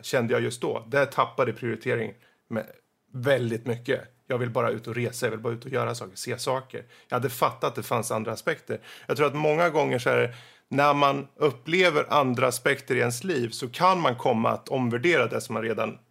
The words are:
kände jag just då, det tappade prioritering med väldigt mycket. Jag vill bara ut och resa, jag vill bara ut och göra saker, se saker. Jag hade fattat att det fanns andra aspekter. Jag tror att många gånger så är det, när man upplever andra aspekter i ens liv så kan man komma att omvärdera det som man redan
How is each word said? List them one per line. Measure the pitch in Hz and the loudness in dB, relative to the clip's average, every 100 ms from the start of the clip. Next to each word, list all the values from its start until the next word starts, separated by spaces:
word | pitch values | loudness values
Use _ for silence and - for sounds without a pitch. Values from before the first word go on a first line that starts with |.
kände | - 131 117 | -2 -2 2
jag | 120 | 0
just | 120 - | -2 -4
då, | 160 113 113 | -4 -4 -2
det | 139 139 | 0 2
tappade | - 123 - 120 | 0 -2 0 -2
prioritering | 107 120 113 127 120 110 - _ _ - | -2 -6 -6 -4 -4 -4 -10 _ _ -8
med | 110 - - _ _ _ | -8 -8 -16 _ _ _
väldigt | 131 131 131 117 113 123 | -6 0 2 0 -4 -4
mycket. | 117 139 123 - _ - | -6 -2 -4 -4 _ -6
Jag | 123 | -4
vill | 123 | -2
bara | 120 117 | 0 0
ut | 113 113 | -2 -6
och | 120 | -4
resa, | 117 - 120 | -4 -2 -4
jag | |
vill | 110 | -4
bara | 117 | -6
ut | 117 131 | -6 -4
och | |
göra | 123 117 123 | -4 -2 -6
saker, | 98 - | -10 -10
se | 123 120 | -8 -6
saker. | 135 131 131 113 - - - | -2 -4 -4 -16 -16 -20 -6
Jag | 123 | -4
hade | 123 | -2
fattat | - 139 120 | 0 -2 0
att | 143 120 | -4 -4
det | |
fanns | - 120 - | -4 -4 -2
andra | 113 110 | -4 -4
aspekter. | 110 - 156 - 110 - - - | -6 -6 -6 -8 -10 -10 -18 -4
Jag | 131 | 2
tror | 143 | 2
att | 143 | 2
många | 151 151 175 | 2 4 2
gånger | 147 139 127 | 2 2 0
så | 135 | 2
är | 123 | 2
det, | 120 - - - - | 0 -4 -20 -20 -4
när | 135 147 | 2 4
man | 143 143 139 139 - | 6 4 2 -4 0
upplever | 147 123 - 180 180 151 - | 0 0 -2 4 4 4 2
andra | 135 131 120 127 | 2 2 2 0
aspekter | - - 131 - 123 | 2 0 -2 0 0
i | |
ens | 120 120 | 0 -2
liv | 190 151 113 | -4 -2 -2
så | - 123 | -6 -10
kan | - 185 185 | 2 4 4
man | 143 120 | 2 0
komma | 139 113 117 | 0 2 2
att | 110 - | 0 -2
omvärdera | 135 120 120 170 156 113 | -2 0 0 2 4 2
det | 117 | -2
som | - | -4
man | 110 | -6
redan | 113 110 113 - _ | -4 -2 -4 -6 _